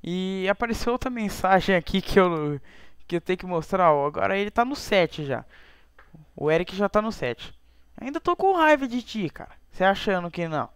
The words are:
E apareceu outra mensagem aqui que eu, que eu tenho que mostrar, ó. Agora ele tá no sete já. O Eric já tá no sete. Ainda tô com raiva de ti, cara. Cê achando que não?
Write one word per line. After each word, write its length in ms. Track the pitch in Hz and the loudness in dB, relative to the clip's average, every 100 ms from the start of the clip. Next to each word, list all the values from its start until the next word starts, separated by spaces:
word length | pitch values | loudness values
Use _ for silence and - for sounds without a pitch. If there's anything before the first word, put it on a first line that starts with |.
E 420 | 165 180 185 190 185 | -6 -6 -4 -4 -2
apareceu 420 | 202 233 220 - | -2 -2 -4 -2
outra 180 | 247 262 | -2 -4
mensagem 640 | 240 208 - 185 190 - | -4 -6 -2 4 4 4
aqui 280 | 185 - 196 | 0 2 -4
que 180 | - 202 | 2 4
eu, 400 | 180 165 147 143 - - - - - | 4 2 -2 -4 -10 -20 -20 -20 -6
que 80 | 170 | -6
eu 60 | |
tenho 160 | - 185 | -2 -4
que 80 | 185 | -2
mostrar, 480 | 175 156 190 175 | -4 -2 4 4
ó. 120 | 147 139 | 4 2
Agora 320 | 151 - 196 | 0 0 0
ele 140 | 208 | 0
tá 140 | 214 240 | 0 0
no 100 | 277 | -2
sete 500 | - 202 165 - 147 | 0 2 2 -2 -6
já. 200 | 123 - - - - _ - - 156 - - | -6 -8 -20 -20 -20 _ -20 -20 -20 -20 -6
O 160 | 147 | 0
Eric 240 | 165 180 185 | 0 0 -2
já 140 | 202 | 0
tá 120 | 208 | 0
no 120 | 214 | -2
sete. 440 | 214 131 120 - - _ _ - - | -4 -6 -6 -12 -18 _ _ -20 -14
Ainda 240 | 254 302 | -10 -6
tô 160 | - 349 | -2 2
com 220 | 381 370 | 2 4
raiva 320 | 311 302 269 | 6 4 2
de 120 | 247 | -6
ti, 280 | - 220 170 | -6 -6 -6
cara. 220 | - - - _ | -6 -18 -20 _
Cê 140 | - 185 | 2 2
achando 440 | 196 - 185 175 | 2 0 -2 -4
que 200 | 170 170 | -6 -4
não? 200 | 151 117 | -4 -6